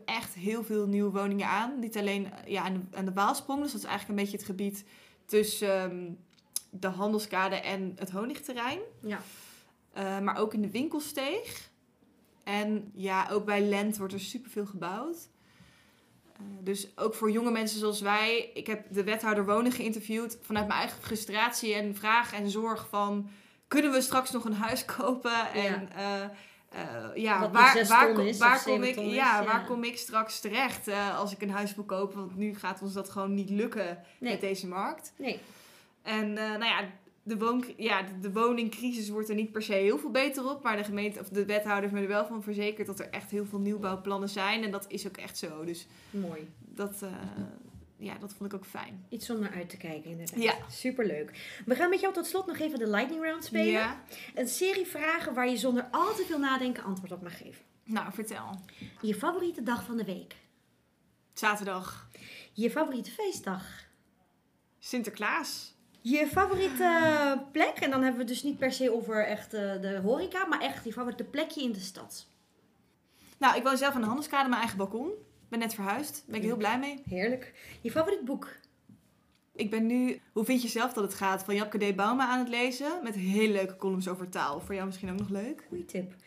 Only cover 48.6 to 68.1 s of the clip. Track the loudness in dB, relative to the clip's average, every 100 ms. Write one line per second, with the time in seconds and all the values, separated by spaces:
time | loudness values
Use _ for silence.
48.6 | -10 -12 -12 -14 -12 -10 -6 -4 -4 -4
49.6 | -10 -10 -10 -8 -10 -10 -8 0 2 2
50.6 | -2 -6 -2 0 0 -2 -6 -10 -14 -6
51.6 | 0 2 4 4 2 0 -2 -2 -2 -2
52.6 | -2 -2 0 2 0 -2 -4 -4 -2 0
53.6 | 2 2 0 -4 -12 -16 -10 -4 -2 0
54.6 | 0 2 -2 -2 0 0 0 0 2 2
55.6 | 2 0 0 2 2 2 0 0 2 2
56.6 | 0 -2 -4 -6 -6 -10 -10 -14 -16 -20
57.6 | -20 _ -6 -4 -4 -6 -6 -8 -8 -10
58.6 | -14 -16 -16 -6 -2 0 0 0 -2 -2
59.6 | -2 -2 -4 -6 -4 -6 -10 -20 _ _
60.6 | _ _ _ _ _ _ _ -2 0 0
61.6 | 0 -4 -6 -12 -16 -20 -18 -20 -12 -2
62.6 | 0 2 0 0 -6 -4 -4 -4 -4 -6
63.6 | -8 -16 -20 _ _ _ _ _ _ _
64.6 | _ _ -6 -4 -4 -2 0 0 -2 -8
65.6 | -12 -18 _ -8 0 2 4 4 4 4
66.6 | 2 4 4 6 6 6 4 2 0 2
67.6 | 2 2 2 4 4